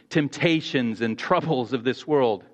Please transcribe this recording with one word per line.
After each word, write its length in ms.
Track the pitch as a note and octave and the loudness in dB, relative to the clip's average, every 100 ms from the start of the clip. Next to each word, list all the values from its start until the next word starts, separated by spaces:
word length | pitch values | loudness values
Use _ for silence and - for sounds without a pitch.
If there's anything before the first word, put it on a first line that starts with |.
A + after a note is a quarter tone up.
| - | -2
temptations 920 | E3 C#3+ - F3 D#3+ - C3+ A#2 G#2 | 0 0 0 0 0 0 -2 -2 -2
and 180 | A2+ G#2+ | -2 -2
troubles 540 | - F3+ E3+ C3+ A2 | 0 0 2 -2 -2
of 100 | B2 | -2
this 240 | B2 A#2+ - | -2 -4 0
world. 380 | D3 B2 G2 - | 2 2 0 -6